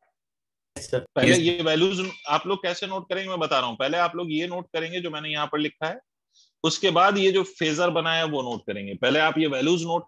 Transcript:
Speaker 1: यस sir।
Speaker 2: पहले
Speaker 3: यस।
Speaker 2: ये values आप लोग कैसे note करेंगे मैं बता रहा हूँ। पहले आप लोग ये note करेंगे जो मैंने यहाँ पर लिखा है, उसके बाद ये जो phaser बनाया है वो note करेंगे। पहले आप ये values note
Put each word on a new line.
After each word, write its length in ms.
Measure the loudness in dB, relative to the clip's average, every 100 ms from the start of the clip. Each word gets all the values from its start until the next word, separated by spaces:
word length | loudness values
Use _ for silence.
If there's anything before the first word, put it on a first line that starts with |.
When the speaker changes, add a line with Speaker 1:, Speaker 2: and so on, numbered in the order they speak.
| _ _ _ _ _ _ _ -16
Speaker 1:
यस 140 | -4
sir। 140 | -4 -2
Speaker 2:
पहले 160 | 2 4
Speaker 3:
यस। 80 | 6
Speaker 2:
ये 240 | 4 2
values 380 | 2 2 2 0 -6 -8 -2
आप 180 | 0 0
लोग 160 | -4
कैसे 240 | -2 -4 -6
note 220 | -8 -6
करेंगे 200 | -6 -4
मैं 100 | -4
बता 200 | 0 0
रहा 100 | 0
हूँ। 80 | -2
पहले 220 | -2 2
आप 180 | 0 -2
लोग 160 | -4
ये 140 | -4 -4
note 180 | -8 -6
करेंगे 280 | -6 -6 -6
जो 100 | -6
मैंने 180 | -8 -6
यहाँ 180 | -4 -2
पर 120 | -2
लिखा 300 | -2 -4 -6
है, 120 | -8 _ _ _ _ _ _
उसके 260 | -2 2 2
बाद 280 | 6 4 6
ये 120 | 4
जो 100 | 4
phaser 480 | 0 -2 -2 2 0
बनाया 340 | 0 0 0
है 60 | 0
वो 120 | -2
note 200 | -4 -6 -6
करेंगे। 280 | -8 -8
पहले 240 | -2 2 4
आप 200 | 2 2
ये 80 | 0
values 360 | 2 0 0
note 220 | 0 -4